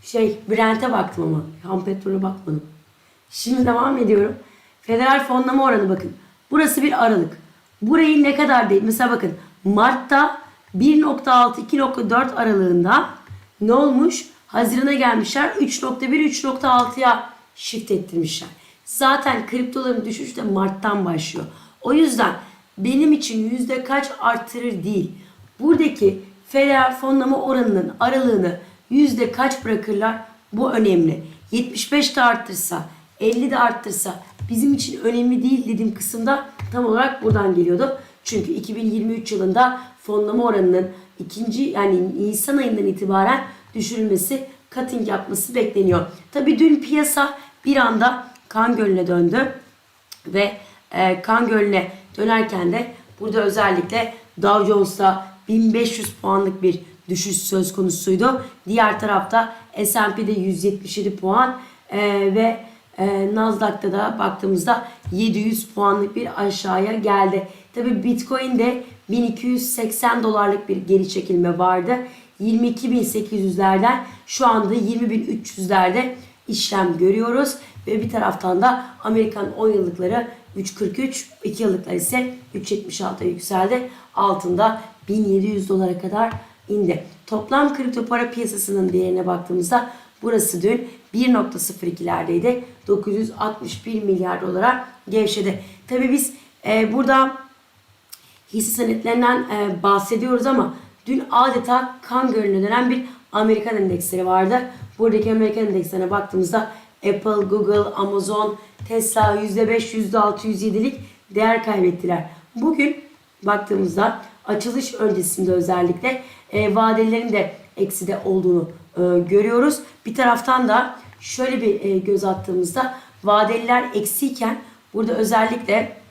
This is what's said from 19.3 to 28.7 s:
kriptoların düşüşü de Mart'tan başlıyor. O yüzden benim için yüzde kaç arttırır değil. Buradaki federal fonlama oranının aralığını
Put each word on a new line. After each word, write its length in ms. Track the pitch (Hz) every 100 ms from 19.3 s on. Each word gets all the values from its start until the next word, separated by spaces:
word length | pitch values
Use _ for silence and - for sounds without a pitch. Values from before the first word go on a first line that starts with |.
| 240 -
kriptoların 580 | 254 247 269 254 233 214
düşüşü 300 | - - -
de 60 |
Mart'tan 640 | 220 190 190 190 220 202 180
başlıyor. 400 | 165 156 170 160 - - _
O 120 | -
yüzden 400 | 294 311 233 220 - - - _ -
benim 360 | 196 269 311
için 360 | 302 - 220 220
yüzde 340 | 247 - 254
kaç 280 | 254 277 277 -
arttırır 640 | 240 226 - 240 240 196
değil. 280 | 170 202 - - - _ - _
Buradaki 640 | 302 320 311 - 202 190 - - -
federal 480 | 269 277 269 262 254
fonlama 460 | 269 269 262 269
oranının 520 | 269 262 226 190 165 -
aralığını 600 | 240 269 254 214 180 175 -